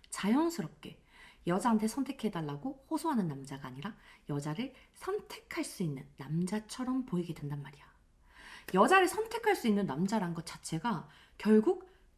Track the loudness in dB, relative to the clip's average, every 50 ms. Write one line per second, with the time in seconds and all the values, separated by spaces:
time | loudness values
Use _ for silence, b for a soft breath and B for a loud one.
0 | b -14 -8 -2 2 4 4 4 4 2 0 -2 -6 -8 -8 -14 -16 -16 -16 -16
1 | b b b b b b b b b 0 0 2 2 2 2 4 2 0 -2 -2
2 | -4 -4 -6 -4 -4 -4 -2 -2 -6 -6 -6 -6 -6 -8 -8 -8 -8 -6 -6 -4
3 | -2 0 0 0 0 0 -4 -6 -10 -12 -12 -10 -10 -12 -10 -10 -10 -12 -12 b
4 | b b b b b -6 -4 -4 -2 -4 -4 -4 -6 -8 b b b b b -10
5 | -6 -4 -4 -4 -6 -8 -16 -18 -14 -10 -6 -6 -6 -6 -4 -4 -4 -4 -4 -6
6 | -10 -14 -16 -14 -8 -4 -2 -2 0 0 -2 -4 -6 -8 -8 -6 -4 -2 -2 -2
7 | -2 -2 -2 -2 -2 -4 -6 -8 -6 -8 -8 -8 -10 -12 -16 -20 -20 -20 -20 _
8 | _ _ _ _ B B B B B B B B B B 6 6 8 8 8 8
9 | 6 6 2 -2 -4 -4 -4 0 2 2 2 4 4 2 2 2 2 0 0 0
10 | 0 0 0 0 0 -2 -4 -6 -8 -10 -14 -12 -8 -4 -4 -2 -2 -2 -2 -2
11 | -6 b b b b b b -2 4 6 8 8 8 6 0 0 -4 b b b
12 | b b b